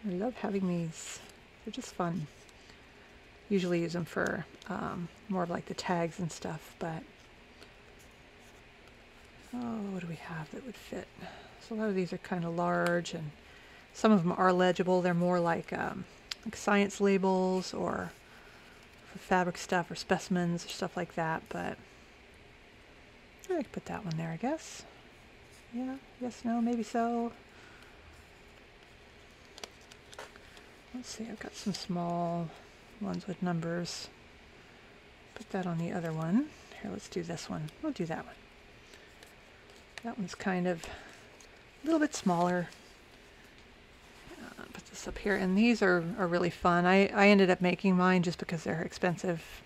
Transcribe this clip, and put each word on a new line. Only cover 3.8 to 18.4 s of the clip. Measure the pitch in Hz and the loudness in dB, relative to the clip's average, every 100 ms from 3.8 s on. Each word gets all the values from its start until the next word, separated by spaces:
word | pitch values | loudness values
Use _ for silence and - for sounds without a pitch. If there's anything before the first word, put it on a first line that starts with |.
use | 170 170 | 0 -4
'em | |
for, | 165 - 180 180 160 - - | -4 -2 -2 -4 -6 -14 -8
um, | 185 - - 175 - - | -6 -4 -6 -8 -12 -6
more | 185 | -4
of, | 170 | -2
like, | 175 - | -4 -6
the | |
tags | - - 175 170 160 | -8 -2 0 -2 -4
and | 170 | -8
stuff, | - 175 165 - - | -6 -8 -10 -12 -10
but | 170 160 - - - - - - - - - - - - - - - - - - - - - - - - - | -8 -8 -12 -20 -20 -20 -20 -20 -20 -20 -20 -20 -20 -20 -20 -20 -20 -20 -20 -20 -20 -20 -20 -20 -20 -20 -14
oh, | 247 240 226 202 | -8 -6 -4 -4
what | 190 | -6
do | 175 | -6
we | 165 | -8
have | - 160 156 | -8 -10 -10
that | - | -12
would | 269 - | -12 -14
fit? | - - - - - - - - - | -12 -12 -12 -14 -16 -16 -20 -20 -10
So | |
a | 220 | -2
lot | 220 | 0
of | |
these | 190 175 | 0 0
are | 175 | -4
kinda | - 180 170 | -4 -2 -2
large, | 170 175 175 175 175 170 | 0 2 4 4 2 0
and | 165 151 - - - - - - | -8 -8 -12 -20 -20 -20 -20 -20
some | - 220 | 2 6
of | 208 | 6
'em | 170 | 6
are | - 185 | 4 6
legible. | 180 180 175 180 185 | 6 6 4 4 4
They're | 175 | 4
more | 175 175 180 | 2 4 4
like, | 170 165 - | 2 0 -2
um, | 170 - - - - - - | -4 -4 -6 -12 -16 -12 -10
like | 226 - | -8 -4
science | - 202 202 - | 2 4 2 2
labels | 202 196 190 185 185 185 180 | 2 4 4 2 2 0 -2
or | - 175 - 180 - - - | -4 -2 -2 -6 -10 -20 -20